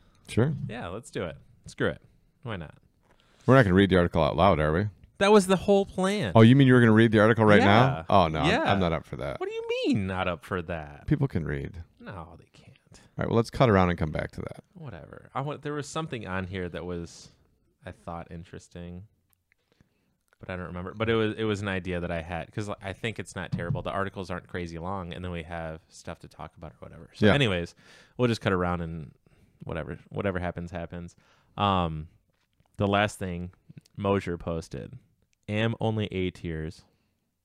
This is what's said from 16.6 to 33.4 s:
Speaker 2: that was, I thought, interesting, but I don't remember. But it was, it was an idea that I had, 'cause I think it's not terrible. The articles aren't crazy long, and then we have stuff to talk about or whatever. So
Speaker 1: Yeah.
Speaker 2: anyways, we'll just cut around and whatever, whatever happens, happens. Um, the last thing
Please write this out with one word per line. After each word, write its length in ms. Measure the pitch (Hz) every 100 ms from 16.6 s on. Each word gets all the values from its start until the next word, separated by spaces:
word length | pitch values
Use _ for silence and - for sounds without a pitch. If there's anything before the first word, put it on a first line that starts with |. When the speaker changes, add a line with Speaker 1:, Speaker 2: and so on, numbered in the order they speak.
| 90
Speaker 2:
that 160 | 82
was, 460 | 87 87 85 - - _ _ _ _ _ 92
I 60 |
thought, 360 | - - 85 -
interesting, 720 | 85 85 90 - 87 87 90 107 _ _ _ _ _ _ _ _ _ _ _ _ _
but 100 | -
I 60 | 90
don't 100 | 82
remember. 280 | 87 90
But 140 | 107 113
it 60 |
was, 200 | 113 107 107
it 60 |
was 180 | 110 101
an 60 | 101
idea 320 | 95 90 87
that 100 | 85
I 100 | 85
had, 280 | 82 85 -
'cause 160 | - 104 -
I 100 | 98
think 260 | 92 117 107
it's 160 | 98 95
not 160 | 85
terrible. 300 | - 85 90
The 100 | 87
articles 380 | 87 98 101 90
aren't 180 | 90 -
crazy 300 | 92 85 82
long, 340 | 87 98 85
and 100 | -
then 60 | 90
we 120 | 85
have 360 | 80 85 80 80 _
stuff 300 | - - 82
to 80 | 76
talk 280 | - 78 -
about 160 | 78
or 40 | -
whatever. 280 | - 78 82
So 120 | - 104
Speaker 1:
Yeah. 80 |
Speaker 2:
anyways, 400 | 143 120 90 85 - _ - _ -
we'll 120 | 123
just 120 | 110
cut 120 | 107
around 280 | 92 90 87
and 320 | 82 82 71 _ _ _ _ -
whatever, 340 | - 85 69 - -
whatever 320 | - 101 90
happens, 320 | 87 87 87
happens. 420 | 87 85 87 87 _ _ _ _ -
Um, 520 | 101 95 85 78 78 _ _ _ _ _ _ -
the 100 | 101
last 300 | 101 104 -
thing 320 | 92 87